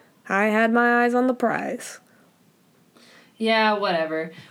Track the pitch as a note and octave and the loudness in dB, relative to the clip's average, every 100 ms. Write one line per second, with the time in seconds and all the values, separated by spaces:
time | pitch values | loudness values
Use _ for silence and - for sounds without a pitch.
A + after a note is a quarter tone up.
0 | _ _ - G3 G#3+ G#3+ A3+ A#3 A#3+ A#3+ | _ _ -6 -2 0 2 2 2 4 4
1 | A#3+ B3 B3+ B3 A#3 - - A#3+ - - | 2 2 0 0 -2 -2 -6 -10 -12 -18
2 | _ _ _ _ _ _ _ _ _ _ | _ _ _ _ _ _ _ _ _ _
3 | - - _ - A3 A3 G#3+ G#3 G3 E3+ | -20 -20 _ -6 0 2 2 2 0 0
4 | D#3 D#3+ E3 - - | -2 -4 -6 -12 -14